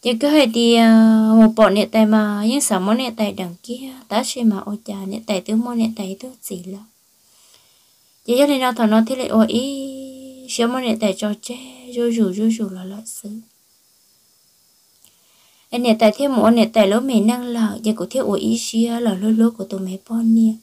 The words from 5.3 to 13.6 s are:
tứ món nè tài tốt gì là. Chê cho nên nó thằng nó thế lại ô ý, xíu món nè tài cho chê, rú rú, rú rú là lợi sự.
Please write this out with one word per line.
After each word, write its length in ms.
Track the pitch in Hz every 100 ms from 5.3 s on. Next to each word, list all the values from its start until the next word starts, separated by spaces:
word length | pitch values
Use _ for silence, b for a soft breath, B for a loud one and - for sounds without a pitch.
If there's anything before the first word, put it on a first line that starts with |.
| 196
tứ 140 | 185
món 240 | 220 240 240
nè 120 | 226 226
tài 200 | 190 190
tốt 80 | 254 254
gì 200 | - 185 175
là. 120 | 196 220 _ _ _ b b b b b b b b b b -
Chê 80 | 240
cho 80 | 285
nên 140 | 277
nó 120 | 254
thằng 180 | 247 220
nó 100 | 220 226
thế 100 | 262
lại 100 | 254
ô 180 | 220 220
ý, 1000 | 233 269 277 269 269 269 262 262 262 254
xíu 200 | - 233
món 140 | 254
nè 140 | 254 220
tài 140 | 214 190
cho 180 | 208 208
chê, 140 | - 247 262 254 254
rú 160 | 240 240
rú, 220 | 233 202
rú 160 | 185 220
rú 200 | 226 202
là 160 | 185
lợi 180 | 185 202 226
sự. 240 | - 208 220 226 _